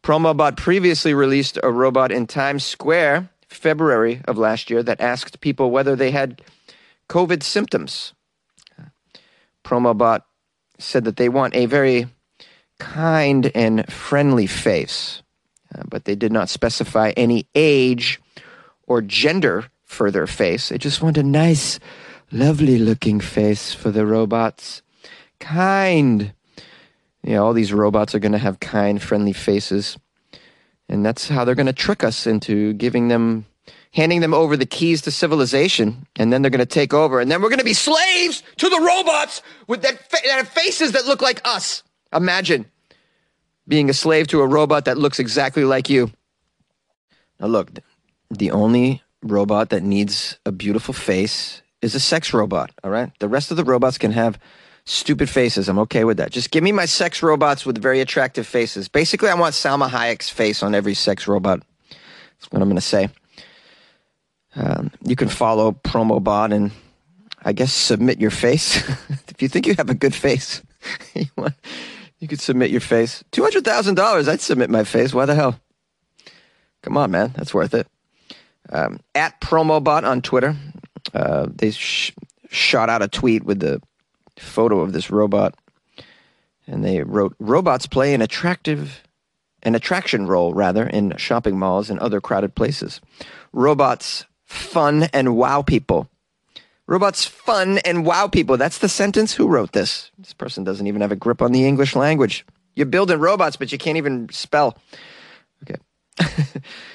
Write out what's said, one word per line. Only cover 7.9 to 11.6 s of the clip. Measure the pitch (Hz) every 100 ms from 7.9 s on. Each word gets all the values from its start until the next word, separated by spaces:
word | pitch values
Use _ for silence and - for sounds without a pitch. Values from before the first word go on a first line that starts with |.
| - - - _ _ _ _ _ - - _ _ - _ _ _ _
Promobot | - 120 123 110 117 110 - _ _ _ _ _
said | - -
that | 110 -
they | 120
want | 131 127
a | -